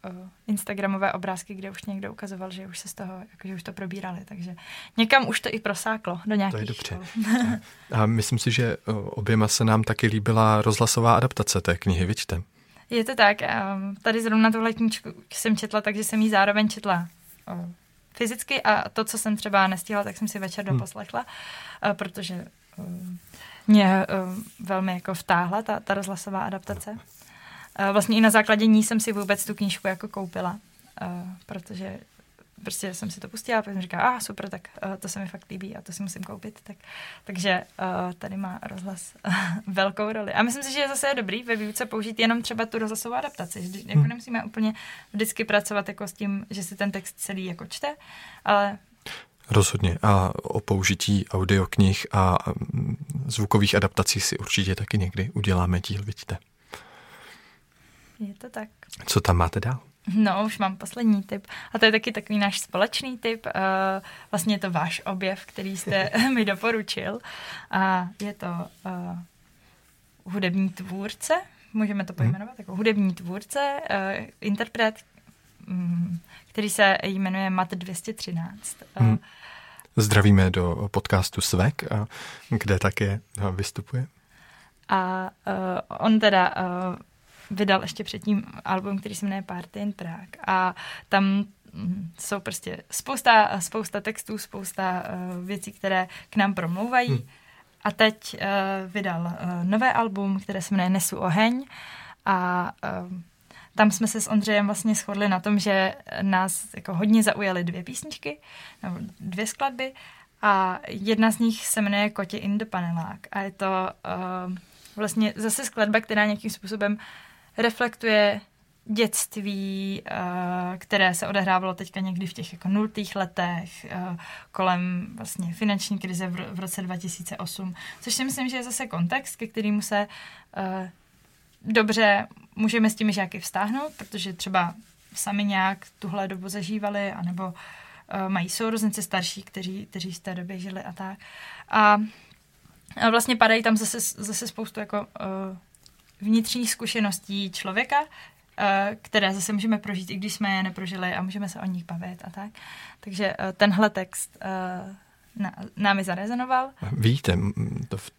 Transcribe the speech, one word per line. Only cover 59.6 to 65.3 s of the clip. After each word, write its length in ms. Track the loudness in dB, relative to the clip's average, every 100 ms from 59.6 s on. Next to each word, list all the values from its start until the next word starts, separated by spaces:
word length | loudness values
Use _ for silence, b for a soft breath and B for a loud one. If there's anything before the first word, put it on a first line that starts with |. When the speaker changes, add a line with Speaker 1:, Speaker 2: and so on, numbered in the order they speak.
| -4 -4 -8 _ -4 2
Speaker 1:
No, 280 | 2 2 -2
už 120 | -2
mám 200 | -4 -4
poslední 460 | -12 -2 2 2
tip. 240 | 0 -10 -10 B B
A 60 | 4
to 60 | 4
je 60 |
taky 200 | 4 0
takový 280 | -6 -2 0
náš 200 | 0 0
společný 580 | -4 0 0 0 -6 -4
tip. 280 | -4 -4 -4
Eh, 560 | -2 0 2 0 -2 B B B
vlastně 240 | -2 0 0
je 40 |
to 120 | 0
váš 300 | 0 -2 -4 -6
objev, 400 | -4 -2